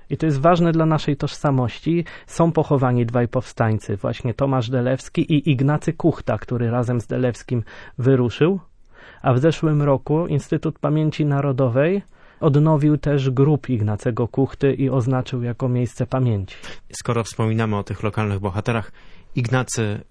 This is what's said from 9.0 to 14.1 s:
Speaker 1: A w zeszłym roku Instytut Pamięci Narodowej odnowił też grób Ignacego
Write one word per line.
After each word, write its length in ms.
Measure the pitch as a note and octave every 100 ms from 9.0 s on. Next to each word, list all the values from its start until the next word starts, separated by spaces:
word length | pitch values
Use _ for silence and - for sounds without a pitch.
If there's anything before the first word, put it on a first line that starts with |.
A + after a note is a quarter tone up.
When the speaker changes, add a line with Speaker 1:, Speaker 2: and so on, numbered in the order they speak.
| - -
Speaker 1:
A 120 | C3+
w 60 | B2
zeszłym 420 | D#3+ - D#3 D3
roku 460 | C#3+ C3 - D#3 F3
Instytut 520 | C#3+ - D#3 D#3+ -
Pamięci 460 | D3 D3+ D#3 -
Narodowej 760 | D3 C#3+ C#3+ C3 B2+ B2+ E3 G3 - - - -
odnowił 580 | D#3+ C#3+ D#3 D3+ D3+ D3+
też 320 | D3 C#3+ C3+
grób 400 | B2 C#3+ D3 -
Ignacego 580 | A#2 G#2 G#2 B2+